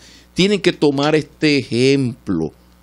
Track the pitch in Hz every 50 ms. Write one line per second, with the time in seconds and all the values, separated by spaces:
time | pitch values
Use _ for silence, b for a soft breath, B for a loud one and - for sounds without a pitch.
0 | b b b b b b b - - 202 208 190 - 180 165 - - 147 139 139
1 | 139 151 156 156 147 - - _ - 151 147 139 120 - 117 117 127 135 139 139
2 | 135 123 - - _ - 95 82 80 73 - _ _ _ _ _